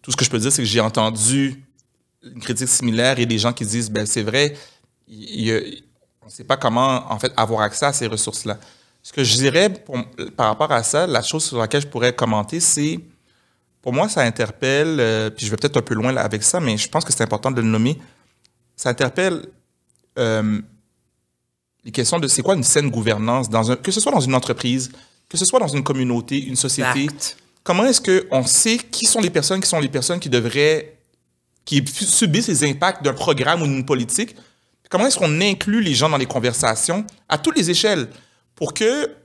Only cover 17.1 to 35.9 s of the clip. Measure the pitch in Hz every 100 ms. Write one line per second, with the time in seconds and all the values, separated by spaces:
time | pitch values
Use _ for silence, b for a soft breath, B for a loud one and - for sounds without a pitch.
17.1 | - 113 107 127 127 113 110 117 156 B
18.1 | B B B _ _ _ - 131 120 131
19.1 | 151 185 170 - - _ _ _ _ _
20.1 | - 117 110 107 107 - - _ _ _
21.1 | _ _ _ _ _ _ _ 120 110 117
22.1 | 170 147 - 127 190 120 151 143 117 110
23.1 | 107 110 123 117 113 110 123 - 196 277
24.1 | 214 127 131 127 120 123 127 127 B B
25.1 | B _ 170 185 254 185 143 135 131 127
26.1 | 120 113 139 135 127 139 131 131 127 143
27.1 | 143 - - _ _ - 180 247 254 -
28.1 | 185 - 135 131 - 226 233 - - 220
29.1 | 233 185 170 143 190 190 170 139 139 123
30.1 | 180 156 123 117 139 147 156 - - _
31.1 | _ _ _ _ _ - 143 139 - 196
32.1 | - 214 160 233 151 147 139 175 190 143
33.1 | 131 185 135 131 170 151 135 131 131 117
34.1 | - 233 - b b b b _ 185 185
35.1 | 175 170 151 202 190 - 220 196